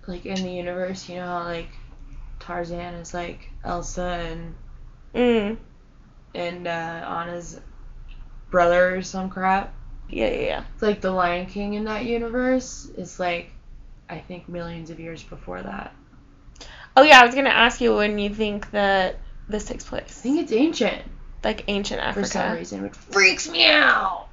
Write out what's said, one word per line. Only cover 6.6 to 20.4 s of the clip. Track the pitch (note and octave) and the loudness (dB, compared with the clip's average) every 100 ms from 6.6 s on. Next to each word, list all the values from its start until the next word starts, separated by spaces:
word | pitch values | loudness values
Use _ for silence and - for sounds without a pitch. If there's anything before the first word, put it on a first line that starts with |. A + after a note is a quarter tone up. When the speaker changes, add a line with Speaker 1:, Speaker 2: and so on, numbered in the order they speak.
| F3 | -4
Speaker 1:
uh, | |
Anna's | E3+ E3 E3 - E3+ E3+ F3 E3+ D#3+ - - - - - - - - - | -4 -6 -8 -6 -6 -6 -8 -10 -14 -16 -16 -16 -16 -14 -14 -14 -16 0
brother | F3+ F3 F3 F3+ F#3 | 4 6 6 4 2
or | |
some | F#3 F#3+ F#3+ | -4 -6 -6
crap? | F#3 F#3+ F#3+ - - - - - | 0 2 2 0 -10 -14 -14 -8
Speaker 2:
Yeah, | - G#2+ | 0 0
yeah, | - | 0
yeah. | A2+ C#2+ - | -2 -2 -6
Speaker 1:
It's | - | -2
like | G#3+ G#3 | 0 2
The | F#3+ | 0
Lion | F#3 F3 F3 F#3 | 2 2 0 -4
King | G3+ G3+ G#3 | -6 -4 -4
in | G#3+ | -4
that | G#3+ A#3+ | -4 -2
universe | A#3 A#3 A#3+ B3+ C4 B3+ - - - | -2 0 0 2 2 0 -12 -14 -12
is, | F3 - | -12 -4
like, | F3+ E3+ - - - - - - - | -2 -2 -6 -18 -18 -18 -18 -20 -14
I | E3 | -14
think | - F3 - | -12 -14 -10
millions | F3 E3+ E3+ D#3+ | -8 -8 -10 -12
of | E3 | -12
years | E3 D#3+ | -12 -12
before | - D#3 - F2+ | -14 -14 -12 -10
that. | - - - - - - - - - - - - - - | -8 -10 -12 -16 -20 -20 -20 -20 -20 -20 -18 -18 2 8
Speaker 2:
Oh, | |
yeah, | D4+ C4 | 12 12
I | A#3+ | 12
was | C4 | 8
gonna | C#4 | 4
ask | - A#3 - | 6 4 4
you | A#3+ G#3 | 2 4
when | G#3 G#3 | 2 0
you | G3+ | -2
think | G#3 G#3+ G3+ - | 0 -2 -2 -4
that | G#3 G3 G3 F#3 - - - - | 0 4 4 2 -2 -12 -14 -6
this | G#3 - | -6 -4
takes | - | -10
place. | - - - | -8 -10 -10
Speaker 1:
I | - | -8
think | A#3+ D#4 | 0 0